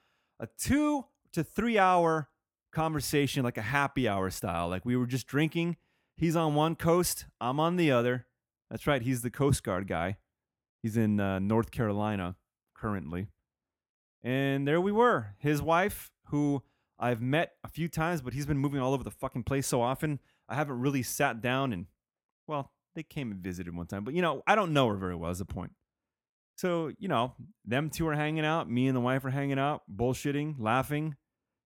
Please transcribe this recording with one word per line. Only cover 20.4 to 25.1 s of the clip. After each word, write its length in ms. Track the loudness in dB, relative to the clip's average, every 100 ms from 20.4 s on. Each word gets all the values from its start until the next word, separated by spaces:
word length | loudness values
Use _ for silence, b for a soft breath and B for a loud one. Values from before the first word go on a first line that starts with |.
| -6
I 60 |
haven't 240 | -4 -4 -2
really 240 | 0 0
sat 380 | -2 0 0 0
down 320 | -2 0 0
and, 140 | -4 -8 _ _ _ _ _ -8
well, 260 | -8 -8 _ _
they 80 | -14
came 280 | -10 -6 -6
and 100 | -6
visited 340 | -6 -6 -6
one 120 | -8 -6
time. 180 | -6
But, 80 | -4
you 80 | 0
know, 220 | 0 0 2
I 80 |
don't 200 | 4 4
know 140 | 4 4
her 80 | 2
very 200 | -2